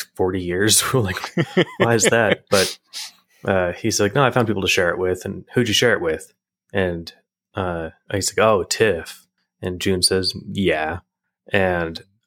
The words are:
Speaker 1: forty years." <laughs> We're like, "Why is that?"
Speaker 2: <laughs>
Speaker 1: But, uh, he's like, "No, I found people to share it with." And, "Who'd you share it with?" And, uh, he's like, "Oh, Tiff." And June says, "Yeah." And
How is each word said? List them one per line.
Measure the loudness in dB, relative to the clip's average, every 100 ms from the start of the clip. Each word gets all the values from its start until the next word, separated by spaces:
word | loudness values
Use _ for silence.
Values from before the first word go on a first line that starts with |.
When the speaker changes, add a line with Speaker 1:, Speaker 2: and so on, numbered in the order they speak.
| -10 -4
Speaker 1:
forty | -2 -2
years." | -4 0 2 2
<laughs> | 2
We're | 0
like, | 0 -4 -6 -4 -2 0 0 2
"Why | 2
is | 4
that?" | 4 4 2 0 _
Speaker 2:
<laughs> |
Speaker 1:
But, | 2 2 -4 _ -14 -14 -18 _ _ -2
uh, | 0 0
he's | -2 -2 0
like, | 0
"No, | 2
I | 2
found | 2 0
people | 0
to | 0
share | 2 2
it | 0
with." | -2 -2
And, | -6 -10 -4
"Who'd | -2 0
you |
share | 2 2
it | 2
with?" | 0 -4 -8 _ _ _ _
And, | -2 0 -2 -10 -20 _ _ _
uh, | -6 -4 -4 -8 -12 _
he's | -4 -2 2
like, |
"Oh, | 2 2
Tiff." | 0 0 2 0 -6 -16 _ _ _ _
And | -8 -4
June | -2 0
says, | 2 0 0 -6 -8
"Yeah." | -2 0 0 -2 -4 -10 _ _ _ -4
And | 0 2 0 -2 -8 -16 _